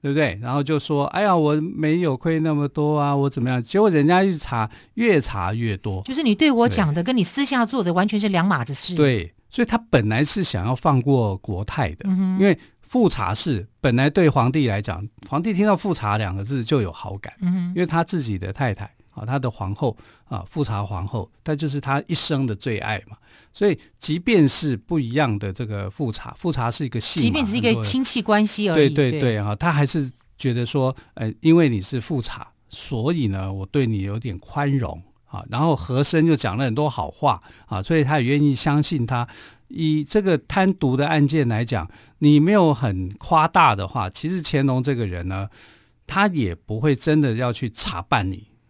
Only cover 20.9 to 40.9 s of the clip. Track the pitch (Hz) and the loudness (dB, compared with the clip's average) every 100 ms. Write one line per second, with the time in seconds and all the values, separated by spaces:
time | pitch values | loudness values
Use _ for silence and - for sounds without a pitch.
20.9 | 98 95 110 95 _ - 151 156 139 135 | -6 -6 -6 -8 _ -6 -4 -4 -4 -2
21.9 | 139 - 165 - 143 131 101 - 107 107 | -4 -2 -2 0 0 -2 -4 -4 -4 -4
22.9 | 104 - - _ - _ - 202 165 - | -8 -10 -20 _ -20 _ -2 0 0 -8
23.9 | _ - 160 208 214 143 - 151 117 - | _ -6 -4 2 6 6 4 -2 -4 -2
24.9 | 165 117 131 139 101 101 92 113 101 98 | -4 -2 0 0 -2 -4 -6 -8 -6 -8
25.9 | - 131 110 - - 175 127 117 - 139 | -6 -6 -6 -10 -6 -4 -2 -2 -4 -4
26.9 | 117 - - 117 - 220 226 233 226 107 | -4 -2 0 2 2 -2 0 0 2 0
27.9 | 254 262 247 214 208 208 - 208 160 139 | 0 0 -2 2 2 2 0 0 4 4
28.9 | 147 135 147 131 107 104 104 170 147 143 | 4 0 2 0 0 -2 -2 0 2 0
29.9 | 160 135 - _ _ 135 120 120 143 131 | 0 -4 -10 _ _ -4 -2 -2 0 0
30.9 | 131 - - 113 - 160 170 156 107 95 | -2 -14 -6 -6 0 4 6 6 2 -4
31.9 | 123 - 143 110 - - _ _ - - | -8 -4 -6 -6 -10 -16 _ _ -14 -8
32.9 | 110 127 170 117 95 95 98 95 147 123 | -4 -2 0 -2 -2 -6 -8 -4 0 0
33.9 | 107 98 107 123 - - - 143 139 117 | 0 -4 -6 -8 -10 -10 -4 0 0 -2
34.9 | 82 - _ _ 95 - 113 160 147 - | -8 -16 _ _ -14 -8 0 2 0 0
35.9 | 131 143 165 165 147 110 101 135 113 147 | 0 2 4 4 2 0 -2 -2 0 -2
36.9 | - 76 - 143 98 - - _ 104 - | -2 -8 -2 -2 -2 -6 -20 _ -8 0
37.9 | 160 139 151 123 143 147 131 - 147 147 | 0 2 0 2 2 2 2 2 2 0
38.9 | 151 117 123 120 - - _ _ - 160 | -2 -2 -4 -6 -12 -20 _ _ -4 0
39.9 | 156 147 214 190 156 _ 202 190 190 143 | 0 0 0 2 0 _ 2 2 2 0